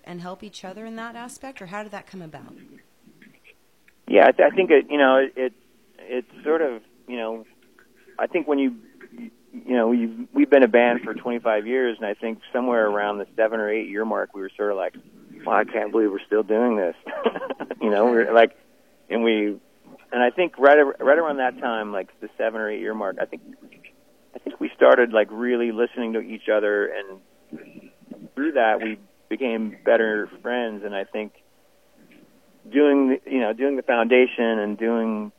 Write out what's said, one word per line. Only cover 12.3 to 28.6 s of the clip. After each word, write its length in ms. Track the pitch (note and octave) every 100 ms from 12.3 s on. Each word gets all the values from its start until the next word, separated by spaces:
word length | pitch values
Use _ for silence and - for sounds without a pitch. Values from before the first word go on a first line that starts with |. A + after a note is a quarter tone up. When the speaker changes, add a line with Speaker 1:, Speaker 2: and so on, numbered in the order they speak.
| A2 -
Speaker 2:
somewhere 340 | B2 B2 A#2+ G#2+
around 320 | G#2 G#2 G#2
the 80 | G2 -
seven 240 | A2 A2+
or 100 | G#2
eight 200 | A2 G#2+
year 160 | G2+ A2
mark, 280 | G2+ F#2+
we 80 | G2+
were 100 | F#2+ -
sort 160 | G#2
of 60 | G2
like, 180 | F2+ - - - - - -
"Well, 100 | G#2+
I 80 |
can't 280 | - A2+ G#2
believe 200 | A2+ G#2+
we're 140 | G2 -
still 180 | G#2+
doing 340 | G#2 A2 B2 A2
this." 180 | F2 -
<laughs> 40 | - D#5 - - C5 - - -
You 120 | A2
know, 140 | G2+ A#2
we're 280 | A#2 A2
like, 240 | A2+ A2+ - _ _ _ _ -
and 160 | A2
we, 320 | A#2 G#2+ G#2 G2 - _ - - _
and 120 | B2
I 80 | B2
think 260 | F3+ F3 -
right 220 | C#3 D3
ar-, 160 | C#3 -
right 180 | C3 D#3
around 200 | D#3+ C#3
that 220 | B2+ B2+
time, 320 | C3+ A2+ G#2
like, 160 | G2+ F#2+ _
the 80 | G#2+ -
seven 220 | A2+ A2
or 100 | G#2+
eight 100 | G#2
year 140 | G2+ A2
mark, 220 | G2+ F#2
I 40 | G2
think, 180 | - - - - - - _ _ _ _ -
I 40 |
think 200 | - -
we 120 | - -
started, 380 | C3 C3 A#2+
like, 140 | A2 G#2
really 420 | A2 B2 A#2+ A#2+
listening 420 | G#2+ A#2+ C3 A#2
to 60 | A2+
each 300 | - A2 -
other, 380 | G#2+ G#2 G#2 G2+
and 1040 | G2+ G2 F#2+ _ _ _ - - - - _ - - -
through 200 | - D3+
that, 280 | C#3